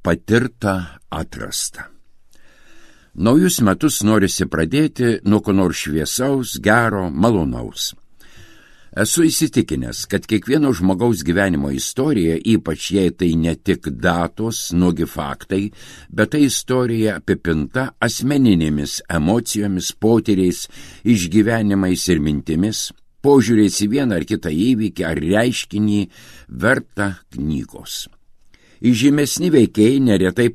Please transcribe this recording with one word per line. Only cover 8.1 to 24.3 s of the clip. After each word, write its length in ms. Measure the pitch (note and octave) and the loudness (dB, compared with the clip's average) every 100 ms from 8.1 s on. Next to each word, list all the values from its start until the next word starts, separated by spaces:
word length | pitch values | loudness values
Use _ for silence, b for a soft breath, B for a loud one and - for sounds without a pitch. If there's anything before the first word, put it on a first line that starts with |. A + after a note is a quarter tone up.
| - b b b b b b b | -20 b b b b b b b
Esu 300 | - A2 - E3 | -4 -2 2 2
įsitikinęs, 760 | - D#3+ - G2 C2+ B1 - - | 2 -2 0 -2 -2 -6 -10 -6
kad 240 | G2+ - | -6 -2
kiekvieno 400 | G#2+ - C#3+ C#3+ | -4 0 0 0
žmogaus 540 | G2 F#2 F#2 A#2+ G2+ E2 | 0 0 2 0 0 0
gyvenimo 460 | F2 G2 D#2+ C#2 | 0 0 0 -2
istorija, 640 | C2+ - - C#3+ B2+ E2 E2 | -4 -6 -4 -2 0 0 0
ypač 540 | - G#2+ - D#2 - | 2 0 0 -6 -2
jei 160 | G2 F2+ | 0 0
tai 220 | - F2+ | 0 0
ne 220 | E2 E2 D#2+ | 0 0 -2
tik 320 | - F2+ D#2+ | -2 -4 -4
datos, 800 | A#1+ F2+ F2 E2+ - A2 G#2+ - | -4 -2 0 -2 -4 -6 -6 -4
nuogi 400 | E2+ F2+ D#2+ E2 | 0 2 0 -4
faktai, 640 | - D2 C#2 - F#2+ G2+ B B B B | -6 -8 -8 -6 -4 -6 B B B B
bet 300 | - G#2+ D3+ | -2 0 2
tai 80 | C#3+ | 0
istorija 720 | - - B2+ B2 A2+ G#2+ E2+ | 0 -4 -2 0 0 0 -2
apipinta 720 | - F2+ E2+ D#2+ C#2+ B2+ C3 - | -2 -2 -2 -2 -2 -4 -6 -4
asmeninėmis 1000 | A#2+ - B2 C#3+ B2+ F2+ D#2 D2 D2 - - | -4 -2 -2 2 4 4 2 -2 -4 -8 -6
emocijomis, 800 | E2+ D2+ A#2 A2+ G#2+ G#2 F#2 E2 | -2 0 0 -2 -4 -2 -2 -6
potyriais, 760 | - A2 A2+ A2 F#2+ F#2 - - B B B | -2 2 2 2 2 2 0 -6 B B B
išgyvenimais 1040 | G2+ A2+ F2 G2+ G#2+ A#2 G#2+ G2 F#2 F2+ - | 2 2 2 2 2 2 0 0 0 0 0
ir 80 | E2 | 0
mintimis, 640 | D2+ D2 C2 D#2+ G2+ G#2 - - _ _ | 0 -2 -2 -2 -2 -2 -10 -12 _ _
požiūriais 560 | C#3 C#3+ G#2+ A2+ G2+ - | 4 4 6 4 4 2
į 60 | G#2 | -2
vieną 280 | C3 C3 F2+ | 0 -2 -2
ar 80 | |
kitą 240 | D2+ | -2